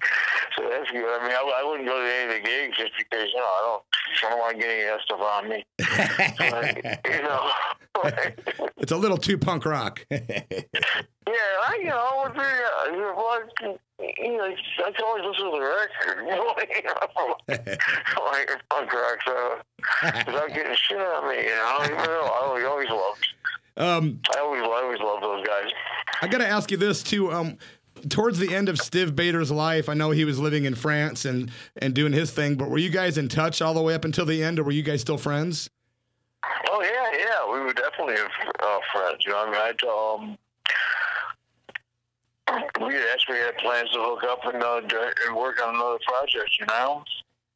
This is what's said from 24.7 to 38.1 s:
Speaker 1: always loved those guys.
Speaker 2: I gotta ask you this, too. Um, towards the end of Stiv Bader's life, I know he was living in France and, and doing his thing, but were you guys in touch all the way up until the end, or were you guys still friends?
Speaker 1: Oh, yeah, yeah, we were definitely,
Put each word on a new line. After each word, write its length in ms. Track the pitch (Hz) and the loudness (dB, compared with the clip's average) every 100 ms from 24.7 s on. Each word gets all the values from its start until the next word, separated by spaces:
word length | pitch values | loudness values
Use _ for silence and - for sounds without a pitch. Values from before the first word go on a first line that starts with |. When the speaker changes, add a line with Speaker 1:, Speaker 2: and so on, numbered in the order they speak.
| 120 | 0
Speaker 1:
always 160 | 127 113 | 0 0
loved 240 | 104 104 | 0 0
those 240 | 104 98 104 | 0 0 0
guys. 200 | 101 104 - - - - - | 0 -2 -6 -6 -8 -6 -4
Speaker 2:
I 60 | 180 | 0
gotta 220 | 254 214 | 2 2
ask 240 | 208 208 | 0 0
you 40 | 190 | 0
this, 260 | 208 175 | 2 0
too. 260 | - 208 185 | 0 2 2
Um, 280 | 170 165 - - - _ - 147 | 0 -4 -6 -16 -20 _ -10 -4
towards 320 | - 226 175 | 2 2 2
the 120 | 190 | 0
end 160 | 185 196 | 2 2
of 80 | 156 | 0
Stiv 360 | - 180 180 | 0 2 2
Bader's 380 | 143 175 165 147 | 2 2 2 2
life, 360 | 151 160 160 156 | 2 2 2 2
I 60 | |
know 160 | 151 156 | 2 4
he 140 | 156 | 4
was 160 | 151 135 | 2 2
living 240 | 151 147 | 2 2
in 100 | 139 | 0
France 500 | 120 151 147 151 117 135 | 0 2 2 2 -2 -2
and, 260 | 127 120 120 - - | -2 -4 -8 -14 -4
and 180 | 135 | 0
doing 180 | 131 151 | 2 4
his 200 | 143 165 | 4 2
thing, 240 | - 147 139 | 2 2 2
but 140 | 139 | 0
were 80 | 143 | 2
you 120 | 180 | 2
guys 280 | 185 180 156 | 2 2 0
in 100 | 131 | 0
touch 340 | 156 165 - | 2 2 2
all 120 | 160 | 2
the 80 | 160 | 4
way 120 | 160 | 2
up 100 | 160 | 2
until 200 | 160 180 160 | 0 0 2
the 160 | 160 | 2
end, 160 | 160 160 | 2 2
or 60 | |
were 80 | 143 | 2
you 100 | 147 | 2
guys 180 | 151 147 | 2 0
still 180 | 117 147 | 0 -2
friends? 520 | 147 147 170 156 - _ _ _ _ _ _ _ - - - | 0 0 0 -2 -8 _ _ _ _ _ _ _ -6 -2 0
Speaker 1:
Oh, 140 | 208 | 0
yeah, 340 | 185 247 233 151 | 2 2 0 0
yeah, 320 | 214 202 110 | 0 0 0
we 80 | 131 | -2
were 120 | 135 | -2
definitely, 440 | 123 143 - 147 | 0 -2 -2 0